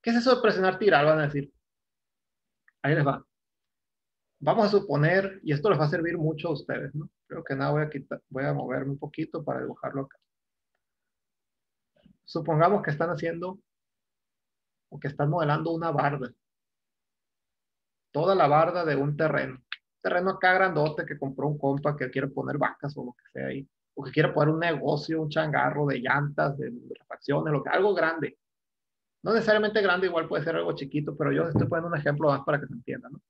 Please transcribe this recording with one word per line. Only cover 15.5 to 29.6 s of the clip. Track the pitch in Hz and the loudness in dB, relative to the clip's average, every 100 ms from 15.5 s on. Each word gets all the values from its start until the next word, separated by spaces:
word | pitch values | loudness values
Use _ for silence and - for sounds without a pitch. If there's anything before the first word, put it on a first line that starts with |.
| 156 160 | 0 -2
una | 165 165 | -4 -2
barda. | 147 147 143 120 - _ _ _ _ _ _ _ _ _ _ _ _ _ _ _ _ _ | 0 0 -2 -10 -14 _ _ _ _ _ _ _ _ _ _ _ _ _ _ _ _ _
Toda | 143 170 | -2 2
la | 190 147 | 4 6
barda | 151 165 175 | 6 4 2
de | 160 139 | 0 0
un | 143 147 | -2 0
terreno, | 160 139 135 131 _ - _ _ - | 0 0 -4 -10 _ -16 _ _ -2
terreno | 180 185 | 0 0
acá | 190 185 | 2 4
grandote | 185 190 156 151 151 | 4 4 2 0 -2
que | 160 147 | -8 -6
compró | 135 - 147 | -8 -4 -4
un | 147 | 0
compa | 139 139 151 147 | 0 0 -2 -2
que | 127 | -4
quiere | 135 143 | -4 -4
poner | 135 127 143 | -6 -6 -2
vacas | 123 - 143 143 | -2 -2 -10 -10
o | 123 | -14
lo | |
que | - _ | -16 _
sea | 131 135 | -8 -8
ahí, | 135 135 _ _ | -8 -12 _ _
o | - | -12
que | 139 | -4
quiere | 151 160 | 2 2
poner | 151 151 | 4 2
un | 160 | 2
negocio, | 170 143 135 147 - 160 | 0 0 -2 -2 -2 -4
un | 156 | -2
changarro | 160 156 135 135 151 147 | -2 0 0 0 0 0
de | 131 | 0
llantas, | 123 139 147 - 151 131 | 0 0 0 0 -2 -2
de | 127 - - - | -8 -10 -14 -18
refacciones, | _ - - 147 160 | _ -12 -2 -2 0
lo | 143 | -2
que, | - | 0
algo | 170 202 | 2 2
grande. | 175 160 165 - _ _ _ _ _ _ _ _ _ | 2 0 -2 -8 _ _ _ _ _ _ _ _ _
No | 175 | 0
necesariamente | 226 214 214 | 2 4 4